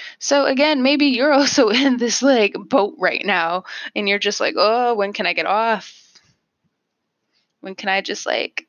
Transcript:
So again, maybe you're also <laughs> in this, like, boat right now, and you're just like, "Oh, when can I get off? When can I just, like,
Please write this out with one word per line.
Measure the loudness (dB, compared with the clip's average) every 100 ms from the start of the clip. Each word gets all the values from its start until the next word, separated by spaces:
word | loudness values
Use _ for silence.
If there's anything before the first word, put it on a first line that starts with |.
| -18 -10
So | 0 0
again, | 2 2 2 2
maybe | 2 2 2
you're | 2 2
also | 2 2 2 2
<laughs> |
in | 4 2 2
this, | -2 0
like, | 2 4 2
boat | -2 -2 0 0 0
right | -2 -2
now, | -2 0 0 -4 -6 -14 -10
and | -4 -2
you're | 0
just | -2 -2
like, | -2 2
"Oh, | 2 2 0
when | 0 -2
can | -2 -4
I |
get | -2 -2
off? | 0 0 -2 -6 -20 _ -20 _ _ _ _ _ _ _ _ _ _ _ _ _ _
When | -16
can | -10 -4
I | -2
just, | -2 -6
like, | -4 -4 -4 -8